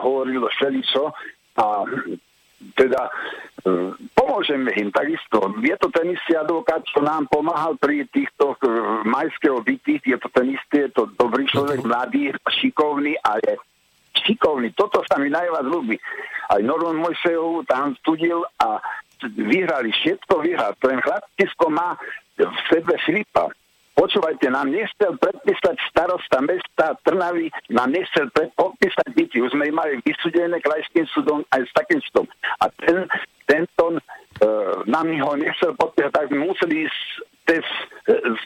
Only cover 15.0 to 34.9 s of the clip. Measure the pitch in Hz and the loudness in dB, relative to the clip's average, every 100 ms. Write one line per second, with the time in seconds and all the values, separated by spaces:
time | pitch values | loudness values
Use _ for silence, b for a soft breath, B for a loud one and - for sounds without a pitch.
15 | - 139 143 160 175 160 131 - 110 104 | 0 0 0 0 -2 -2 -2 -2 -2 -6
16 | B B B B B 101 113 160 170 160 | B B B B B 2 2 0 0 -2
17 | 170 - 175 165 165 165 - 131 143 123 | -2 0 0 0 0 -2 0 0 0 -2
18 | - 160 170 170 - - 113 107 B B | 0 2 2 0 -2 0 0 -2 B B
19 | - - 127 104 107 175 175 143 113 - | -14 -12 -10 -4 0 2 2 -2 -2 0
20 | 156 196 - 175 165 160 107 - 131 131 | 0 -2 0 0 2 0 -2 0 0 0
21 | 135 196 - - 196 - 160 156 175 151 | -2 -2 -4 -2 0 2 0 2 -2 -6
22 | B B B - 87 - - 165 165 156 | B B B 0 0 0 2 2 2 0
23 | - 196 214 - 82 - _ _ _ - | 0 -2 0 0 0 -4 _ _ _ 2
24 | 190 208 160 139 135 135 139 175 202 - | 2 2 0 2 0 2 0 -2 -2 0
25 | 196 165 180 - 202 - 185 175 - 165 | 0 2 -2 0 0 2 2 0 -2 0
26 | 175 180 - 131 147 180 - - 160 - | 0 -2 0 0 2 -2 -2 0 0 2
27 | 165 185 175 175 160 B - 117 123 170 | 0 2 0 -2 -4 B -2 0 2 0
28 | 175 165 135 151 160 - 185 - 190 - | 0 -2 0 0 0 0 0 2 0 0
29 | 127 156 165 123 123 143 147 165 156 131 | -2 0 0 2 0 0 0 -2 -2 -2
30 | 151 151 170 170 170 170 147 156 - 170 | -4 -2 0 0 0 0 -2 -2 0 -2
31 | 156 151 143 151 - 131 120 156 156 151 | 0 0 0 0 0 -2 0 0 2 0
32 | - 107 - - B B 95 - - 180 | 0 0 0 -4 B B -2 0 2 2
33 | 180 190 B _ - 151 175 - 170 165 | 0 -6 B _ 0 0 0 0 0 0
34 | - B B - 107 107 95 92 101 | -8 B B 0 2 2 0 -2 0